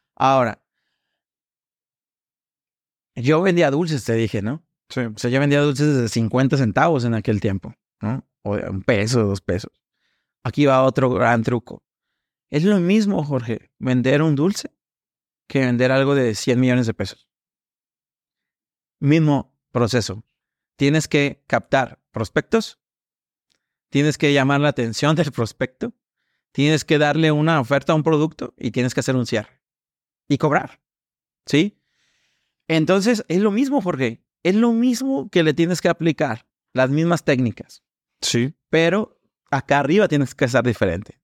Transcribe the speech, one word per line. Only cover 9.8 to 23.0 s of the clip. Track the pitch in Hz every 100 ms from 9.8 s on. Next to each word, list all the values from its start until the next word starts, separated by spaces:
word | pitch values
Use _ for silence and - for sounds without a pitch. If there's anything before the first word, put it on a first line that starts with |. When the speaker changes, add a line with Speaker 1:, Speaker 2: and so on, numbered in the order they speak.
| _ _ _ _ _ _
Speaker 1:
Aquí | - - 143
va | 131
otro | 131 131 127
gran | 123 117 120
truco. | 110 120 - - _ _ _ _ _ _ -
Es | 147
lo | 185 202
mismo, | 175 214 202 190
Jorge, | 147 135 117 107 _ -
vender | 131 127 127 143
un | 160 139
dulce | 170 202 - _ _ _ _ _ _ _ -
que | 143
vender | 127 120 127
algo | 135 139 143
de | 123 107
cien | - 123
millones | 127 123 117
de |
pesos. | - 98 - _ _ _ _ _ _ _ _ _ _ _ _ _ _ _ _ _ -
Mismo | 143 160 151 139 - _ _
proceso. | 120 117 123 101 101 - _ _ _ _ -
Tienes | 143 156 -
que | 151 143 143 -
captar | 117 - 135 127 - _
prospectos, | - 110 - - 226 - - _ _